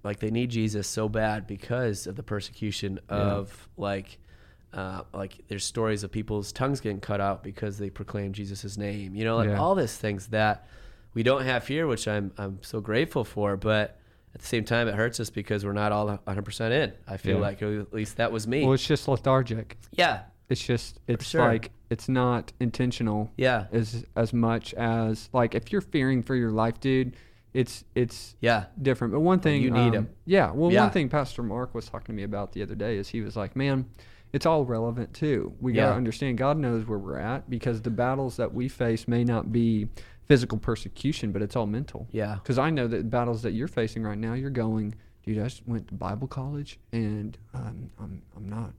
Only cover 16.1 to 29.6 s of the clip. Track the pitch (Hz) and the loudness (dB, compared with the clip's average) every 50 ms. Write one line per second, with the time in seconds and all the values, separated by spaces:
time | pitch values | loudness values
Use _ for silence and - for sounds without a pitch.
16.1 | 101 101 - - 98 101 101 107 104 - 113 113 120 147 151 - - - - - | -2 -4 -6 -6 -4 -4 -4 -6 -6 -4 0 0 2 2 0 0 -4 -10 -12 -10
17.1 | 98 - - - 95 98 101 101 98 95 104 104 107 107 101 - - 110 107 104 | -10 -4 0 0 2 2 2 0 -2 -2 -4 -2 -2 -4 -4 -6 -4 -4 -4 -4
18.1 | - - 117 110 110 113 104 110 120 143 147 131 135 135 - - 156 139 - - | 0 0 0 0 0 -2 -2 0 0 2 4 4 4 4 4 2 0 2 2 0
19.1 | 135 123 - 135 131 131 127 117 117 110 110 - - - - - - - 175 165 | 0 0 4 4 4 4 4 0 -2 -6 -6 -8 -14 -18 -18 -8 0 2 2 4
20.1 | 120 98 - - - _ _ _ 131 - - - 123 117 - - - - - - | 2 0 -6 -14 -20 _ _ _ -4 -4 0 0 0 0 0 -6 -14 -14 -2 -2
21.1 | 117 117 - - - 123 123 117 117 113 110 - - - - - 120 113 - - | -2 -2 -2 -2 2 4 4 6 4 2 -2 -6 -14 -18 -6 -6 -6 -4 -2 0
22.1 | 131 127 127 123 123 117 - - - - 123 120 - - 131 123 117 - 123 110 | 2 2 4 4 2 0 -2 -6 -4 -2 -2 -2 0 0 0 0 0 0 0 0
23.1 | 107 104 107 107 - - 131 131 123 110 98 92 101 117 113 107 117 113 - - | 0 0 -2 -4 -2 2 2 4 4 2 -2 0 0 0 0 0 -4 -8 -10 -6
24.1 | - - 117 110 - 120 113 113 117 117 - - - - 117 117 113 117 113 110 | -2 0 0 2 2 2 2 2 2 0 -2 -6 -6 -2 0 0 2 2 2 0
25.1 | 110 110 - - - 127 120 113 - 113 - - - 202 180 - - 156 131 131 | 0 -2 -4 -2 2 2 2 4 2 -2 -2 0 -2 -2 -2 0 0 2 4 4
26.1 | 135 127 117 - 135 127 120 113 107 110 110 117 117 - - 135 131 131 131 127 | 2 2 2 0 0 0 2 2 2 2 2 2 0 0 0 2 4 4 2 0
27.1 | 127 - - - - - _ - - 131 127 - - - - - - 127 123 113 | -4 -10 -18 -20 -20 -20 _ -4 0 0 0 0 -2 -14 -16 -4 0 0 0 0
28.1 | - - - - - - - 117 117 110 92 - - - 135 135 127 107 123 117 | -2 -10 -16 -16 -12 0 2 4 4 4 2 -4 -8 -2 2 2 2 2 2 0
29.1 | 98 143 156 175 185 180 185 160 147 143 | 2 4 4 6 6 6 6 4 4 4